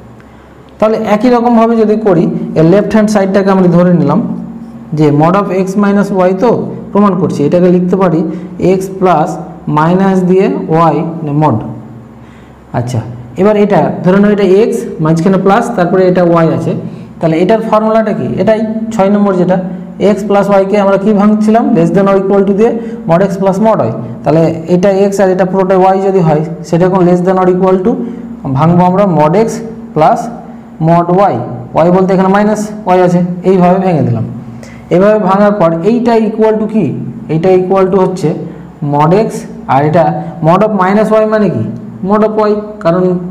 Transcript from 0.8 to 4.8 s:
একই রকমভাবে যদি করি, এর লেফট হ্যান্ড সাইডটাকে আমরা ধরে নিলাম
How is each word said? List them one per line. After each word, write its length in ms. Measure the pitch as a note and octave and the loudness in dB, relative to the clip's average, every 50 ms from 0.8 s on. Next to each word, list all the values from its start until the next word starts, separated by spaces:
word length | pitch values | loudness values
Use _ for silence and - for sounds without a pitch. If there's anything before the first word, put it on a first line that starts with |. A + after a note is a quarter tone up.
| G#3 A3 A3 A3 A3 G3 G#3 | 0 0 0 0 -2 0 0
একই 140 | G#3 A#3 B3 A#3+ | 2 2 2 2
রকমভাবে 380 | A#3+ A#3 A#3+ A#3 A3 A#3 A#3 A#3 A3+ | 2 2 2 2 2 2 2 2 2
যদি 140 | G#3+ G3+ A3 A3+ - | 2 2 0 0 2
করি, 160 | G#3 F3 - - - - - - - - D#3+ | 2 2 2 2 0 -2 -4 -6 -4 0 2
এর 60 | D#3+ E3 F#3 | 4 4 4
লেফট 180 | G#3 G3+ G3+ G#3+ | 2 2 2 2
হ্যান্ড 140 | A3 G#3 G#3 - | 2 2 2 2
সাইডটাকে 360 | G3+ G3 F#3+ G3 G#3 F#3 G3 F#3+ | 0 0 0 0 0 2 2 2
আমরা 120 | F#3+ F#3 F3 E3 | 2 2 4 4
ধরে 140 | F3 F3+ F3+ F3 D#3 | 4 4 4 2 2
নিলাম 180 | C#3+ C#3 D3 G#3+ - - - - - - - - - - - - | 2 2 0 0 -2 -4 -6 -10 -10 -12 -14 -16 -16 -18 -18 -18